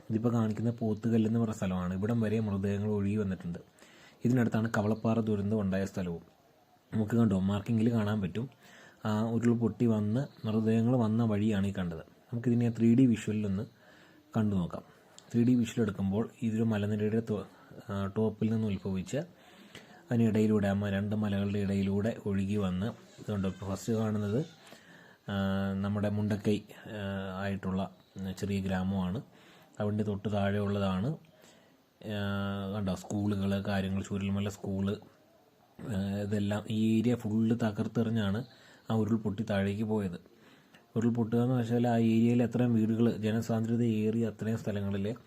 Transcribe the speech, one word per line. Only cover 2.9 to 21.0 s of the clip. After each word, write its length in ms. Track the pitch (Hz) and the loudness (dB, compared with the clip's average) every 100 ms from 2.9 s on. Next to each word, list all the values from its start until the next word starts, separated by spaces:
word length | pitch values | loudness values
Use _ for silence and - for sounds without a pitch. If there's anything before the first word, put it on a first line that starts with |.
| 104 98 107 | 0 0 0
വന്നിട്ടുണ്ട്. 440 | 98 90 87 87 - _ - - - - 117 | -2 -4 -6 -10 -12 _ -20 -20 -20 -4 2
ഇതിനടുത്താണ് 460 | 127 113 113 113 - | 4 4 2 0 0
കവളപ്പാറ 420 | 107 110 117 113 | 0 0 2 2
ദുരന്തം 420 | 110 104 101 110 | 2 0 0 0
ഉണ്ടായ 240 | 98 95 95 | 0 0 -2
സ്ഥലവും. 360 | - 90 85 - _ _ _ _ _ _ | -4 -6 -6 -12 _ _ _ _ _ _
നമുക്ക് 220 | 110 107 117 | -4 0 2
കണ്ടോ, 240 | 113 95 | 4 2
മാർക്കിങ്ങിൽ 520 | 95 104 - 113 113 | 2 0 0 0 2
കാണാൻ 300 | 117 104 107 | 2 0 0
പറ്റും. 280 | 92 101 135 - - - - - 107 | -2 -4 -8 -12 -20 -20 -20 -10 -4
ആ 180 | 107 | -2
ഉരുൾപൊട്ടി 640 | 113 117 120 120 113 101 120 | 0 2 4 4 2 2 2
വന്ന് 600 | 110 104 117 143 - 113 | 2 2 0 -2 -6 -2
മൃതദേഹങ്ങൾ 480 | 110 110 113 113 127 | 0 2 4 4 2
വന്ന 280 | 107 110 | 2 2
വഴിയാണ് 440 | 117 104 107 101 98 | 2 2 2 2 0
ഈ 60 | 98 | -2
കണ്ടത്. 220 | 90 82 | -4 -6
നമുക്കിതിനെ 680 | - - _ 120 123 120 120 | -12 -20 _ -4 0 2 2
ത്രീ 260 | 117 117 117 | 4 6 8
ഡി 100 | 131 | 6
വിഷ്വലിലൊന്ന് 600 | 110 - 107 104 95 113 - - - - - _ 117 | 4 0 -2 -2 -4 -6 -12 -20 -20 -20 -20 _ 0
കണ്ടു 180 | 107 98 | 2 2
നോക്കാം. 280 | 82 - - - - - - | -2 -6 -14 -20 -20 -20 -4
ത്രീ 120 | 117 | 2
ഡി 120 | 120 123 | 4 4
വിഷ്വൽ 260 | 113 - | 2 0
എടുക്കുമ്പോൾ 480 | 107 95 98 98 113 - | -2 0 0 0 -2 -4
ഇതൊരു 220 | 113 110 | -4 0
മലനിരയുടെ 580 | 113 107 101 107 107 113 113 | 0 0 0 0 0 0 0
ടോ-, 160 | 104 - - - - - | -4 -4 -16 -20 -20 -8
ആ, 160 | 98 98 101 | -4 -2 0
ടോപ്പിൽ 340 | 110 101 110 | -2 0 0
നിന്ന് 160 | 113 110 | 0 0
ഉത്ഭവിച്ച് 500 | 95 101 95 90 131 175 - - - - - - - - | -2 -4 -4 -4 -6 -6 -14 -20 -20 -20 -20 -20 -20 -2
അതിനിടയിലൂടെ 560 | 120 113 104 107 107 98 | 2 4 4 4 4 2
ആ 60 | |
മ-, 160 | 98 101 | 0 0
രണ്ട് 260 | 98 | -2